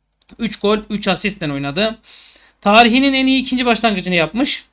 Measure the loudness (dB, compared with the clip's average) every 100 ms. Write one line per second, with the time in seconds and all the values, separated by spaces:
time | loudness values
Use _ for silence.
0 | _ _ -20 -8 -8 -4 -2 -2 -4 -6
1 | -4 -2 -4 -6 -8 -6 -6 -4 -4 -6
2 | -18 -20 -20 -20 _ _ 4 6 6 4
3 | 2 2 2 0 0 -2 0 0 0 -2
4 | -2 0 0 -2 -4 -6 -12